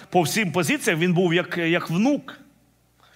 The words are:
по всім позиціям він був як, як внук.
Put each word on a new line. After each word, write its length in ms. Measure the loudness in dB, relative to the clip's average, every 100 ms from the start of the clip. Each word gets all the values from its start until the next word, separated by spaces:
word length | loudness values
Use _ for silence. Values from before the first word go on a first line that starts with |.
| -2
по 120 | 0
всім 300 | 0 0 -2
позиціям 460 | 0 0 0 0 0
він 160 | 2
був 200 | 2 2
як, 240 | 2 -2 -2
як 320 | 0 -2 -2
внук. 500 | 0 0 0 -4 -20 -20 _ _ _ _ _ _